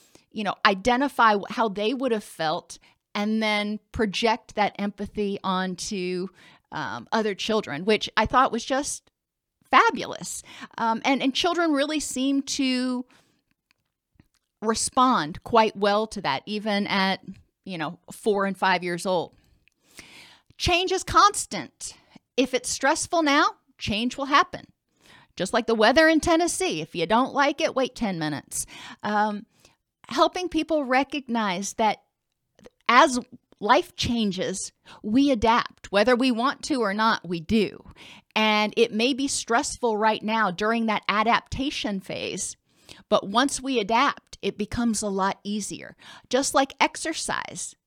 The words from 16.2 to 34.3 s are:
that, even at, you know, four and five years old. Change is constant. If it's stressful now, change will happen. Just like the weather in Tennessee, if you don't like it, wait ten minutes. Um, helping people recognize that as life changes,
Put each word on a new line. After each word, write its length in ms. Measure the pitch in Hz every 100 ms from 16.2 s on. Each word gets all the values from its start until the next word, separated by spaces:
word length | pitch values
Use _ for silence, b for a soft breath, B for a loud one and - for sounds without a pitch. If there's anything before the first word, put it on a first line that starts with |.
that, 220 | 156 135 -
even 400 | 208 214 202 208
at, 360 | 196 190 185 - 190 _ _ -
you 140 | 175
know, 180 | 151 175 -
four 340 | - 226 202 196
and 100 | 190
five 280 | 190 180
years 240 | 175 170 190
old. 260 | 180 - _ _ _ _ _ B B B B B B B -
Change 320 | - 349 370
is 120 | 370
constant. 920 | - 359 403 415 - 196 120 - - - B B _ -
If 180 | 254
it's 160 | 247 -
stressful 540 | - 269 311 - 339
now, 220 | 294 285 392 - _ -
change 360 | - 208 247 -
will 100 | 269
happen. 400 | 294 370 - - _ _ _ b b b -
Just 180 | 180
like 120 | 233 220
the 80 |
weather 340 | 226 220 262 320
in 120 | 320
Tennessee, 640 | 349 330 339 - 381 160
if 120 | 160
you 140 | - 165
don't 260 | 226 262
like 280 | 262 285 294
it, 140 | 320 -
wait 200 | 135 -
ten 240 | 220 170
minutes. 480 | 156 135 - - - B B 240
Um, 460 | 202 208 214 208 - b b b _ _ -
helping 420 | 240 330 370 349
people 340 | 311 302 311
recognize 920 | 254 254 277 294 262 233 208 180 202
that 300 | - 214 - _ _ _ _ _ _ - _ -
as 300 | 247 311 247 - - _ -
life 360 | 208 277 - -
changes, 760 | - 233 208